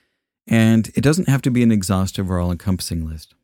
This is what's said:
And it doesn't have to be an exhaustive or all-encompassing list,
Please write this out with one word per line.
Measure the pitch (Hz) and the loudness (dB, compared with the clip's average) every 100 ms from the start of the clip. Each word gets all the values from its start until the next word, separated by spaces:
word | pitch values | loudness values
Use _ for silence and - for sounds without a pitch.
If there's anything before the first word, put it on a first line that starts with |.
| _ _ _ _ - | _ _ _ _ -2
And | 113 113 113 104 - | 2 4 4 0 0
it | |
doesn't | 131 170 147 | 0 2 0
have | 135 | 0
to | 135 | 0
be | 123 | 2
an | 117 | 2
exhaustive | 107 92 95 95 - 92 | 2 0 0 -2 -4 -4
or | 90 | -2
all-encompassing | 87 87 98 92 - 85 80 | -2 -2 -2 -4 -4 -6 -6
list, | 80 - _ | -10 -16 _